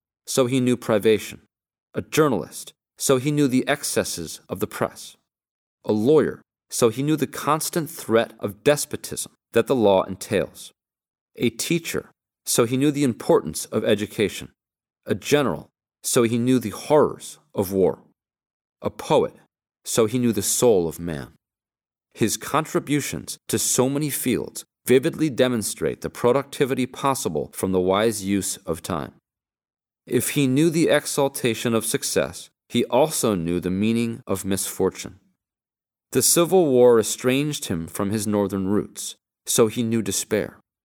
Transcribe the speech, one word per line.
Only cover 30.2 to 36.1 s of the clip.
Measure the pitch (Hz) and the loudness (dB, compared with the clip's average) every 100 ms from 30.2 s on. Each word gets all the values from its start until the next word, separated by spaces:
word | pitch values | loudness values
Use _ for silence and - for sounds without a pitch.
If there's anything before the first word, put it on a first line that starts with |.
| - | 0
he | 147 135 | 0 2
knew | 131 165 | 2 2
the | 160 151 | 2 2
exaltation | 147 - - 139 - 123 110 123 113 | 2 0 -2 -2 0 -2 -2 0 0
of | - | 0
success, | - - 95 69 - - _ _ | -4 -2 -2 -2 -6 -20 _ _
he | 120 - | -2 2
also | 120 156 - 120 95 | 2 2 0 0 0
knew | 82 87 | -2 -2
the | 90 | -2
meaning | 95 107 113 117 113 - | -2 0 0 -2 -6 -6
of | 95 95 | -6 -4
misfortune. | 98 - - 95 - - - _ _ _ _ _ _ _ _ - | -4 -4 -2 -2 -2 -16 -16 _ _ _ _ _ _ _ _ -4